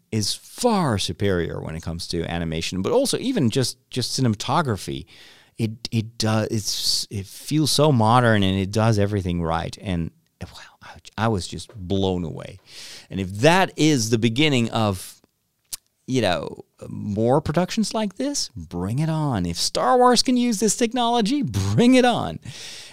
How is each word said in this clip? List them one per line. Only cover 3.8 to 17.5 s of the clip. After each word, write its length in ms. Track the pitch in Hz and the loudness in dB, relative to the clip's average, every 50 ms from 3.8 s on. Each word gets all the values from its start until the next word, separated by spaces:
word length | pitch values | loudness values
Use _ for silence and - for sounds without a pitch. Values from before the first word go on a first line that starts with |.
| _ - | _ -10
just 300 | - 127 113 - - - | -6 -6 -4 -4 -2 0
cinematography. 840 | 131 117 104 - - - 131 165 165 135 104 90 - - 69 67 - - - - - - - - _ _ _ | 0 0 0 0 -2 -2 0 0 0 0 -2 -4 -6 -8 -8 -10 -10 -14 -20 -20 -20 -20 -20 -20 _ _ _
It, 140 | - 117 107 113 - - - - | -4 -4 -4 -4 -6 -8 -4 -2
it, 320 | 113 107 113 - - - | -2 -4 -4 -4 -4 0
uh, 220 | 110 110 110 107 - | 0 2 0 0 0
it's, 560 | - 110 101 - - - - - - - - - | -2 -4 -4 -4 -6 -4 -2 -2 -2 -2 -4 -6
it 160 | 117 101 95 | -8 -10 -10
feels 440 | - - - - - 143 156 151 123 | -10 -14 -14 -6 -2 0 2 2 2
so 220 | - - 147 156 139 | 4 4 4 4 4
modern 500 | 117 107 110 120 127 123 117 110 104 98 | 4 4 6 6 6 6 4 4 4 4
and 160 | 95 95 95 | 2 2 0
it 140 | 95 95 101 | 0 0 0
does 260 | 110 110 113 113 104 | 2 2 4 4 2
everything 420 | 101 101 107 101 90 90 87 87 | 2 0 0 -2 -2 -2 -2 -2
right. 380 | 85 80 80 82 82 - - - | -2 -2 -2 -2 -4 -6 -10 -10
And, 300 | - 101 90 85 82 - - _ _ _ _ - - | -6 -4 -4 -4 -4 -6 -8 _ _ _ _ -18 -18
well, 180 | - - - - - - _ - | -18 -18 -20 -20 -20 -20 _ -20
I, 420 | - - - - - - - 107 | -20 -20 -20 -20 -14 -6 -2 0
I 20 | 117 | 0
was 180 | 110 92 87 | 0 -2 -4
just 260 | - - 85 - - - | -6 -10 -12 -14 -14 -14
blown 480 | 104 92 87 98 98 98 95 92 90 87 | -12 -6 -2 0 2 2 2 2 0 -2
away. 340 | 76 85 87 - - 92 95 _ - - - - - - - - - | -6 -8 -10 -12 -14 -16 -18 _ -20 -20 -20 -18 -18 -18 -20 -16 -10
And 120 | - 95 | -6 -6
if 80 | 95 90 98 101 | -6 -6 -2 2
that 320 | 127 156 175 190 185 - - | 4 4 6 4 4 0 0
is 340 | - 147 156 151 127 107 110 | 2 2 4 4 2 2 0
the 80 | 120 113 | 0 2
beginning 500 | 104 120 113 127 156 156 139 123 117 113 | 2 2 2 2 2 2 4 2 2 0
of, 440 | - 117 110 104 95 92 - - - - _ _ _ _ _ _ _ _ _ _ - - _ _ _ _ _ - | 0 0 0 0 0 -2 -6 -12 -18 -20 _ _ _ _ _ _ _ _ _ _ -14 -14 _ _ _ _ _ -4
you 140 | 127 127 110 | 0 0 2
know, 420 | 95 87 73 - - - - - _ _ _ - - | 2 0 0 -2 -6 -10 -12 -16 _ _ _ -16 -14
more 520 | - 101 104 104 101 104 113 120 131 151 | -12 -8 -6 -4 0 0 2 4 4 2
productions 520 | - - | 2 0